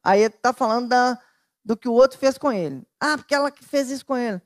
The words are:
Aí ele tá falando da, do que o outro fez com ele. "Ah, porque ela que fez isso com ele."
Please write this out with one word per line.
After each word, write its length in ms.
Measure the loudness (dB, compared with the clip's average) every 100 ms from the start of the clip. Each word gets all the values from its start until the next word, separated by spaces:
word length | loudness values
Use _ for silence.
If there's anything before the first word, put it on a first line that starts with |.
Aí 180 | 2 2
ele 80 | 2
tá 180 | 0 -4
falando 380 | -2 -2 -2 0
da, 320 | 0 2 -2 _ _ _ _
do 140 | -8 -6
que 100 | 0
o 60 |
outro 240 | 4 4 2
fez 200 | -2 -2
com 140 | -4
ele. 320 | -4 -4 -8 -16 _
"Ah, 180 | -4 -4
porque 180 | -2 -2
ela 160 | -2
que 120 | -6
fez 280 | -6 -4 -4
isso 140 | -8 -6
com 120 | -4
ele." 240 | -4 -6